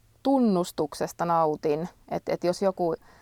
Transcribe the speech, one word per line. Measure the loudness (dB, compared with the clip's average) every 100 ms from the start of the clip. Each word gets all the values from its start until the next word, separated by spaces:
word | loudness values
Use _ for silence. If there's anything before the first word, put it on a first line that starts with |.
| _ _
tunnustuksesta | 0 2 4 2 0 -2 -4 -4 -8 -4 0
nautin, | 2 2 0 -2 -2 -4 -12 -10
et, | -8 -4
et | -2
jos | -2 0
joku, | 0 0 -2 -4 -10 -20